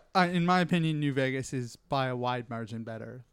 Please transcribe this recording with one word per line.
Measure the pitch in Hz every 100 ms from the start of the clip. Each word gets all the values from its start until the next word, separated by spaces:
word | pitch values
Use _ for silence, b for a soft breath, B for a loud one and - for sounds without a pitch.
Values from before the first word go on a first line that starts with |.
| _
I, | 190 175
I, |
in | 180
my | 175 185
opinion, | 160 175 160 151
New | 147
Vegas | 135 131 131 123
is | 131 120 -
by | - 139 131
a | 123
wide | 123 123 117
margin | 117 107 113
better. | 113 110 113 127 -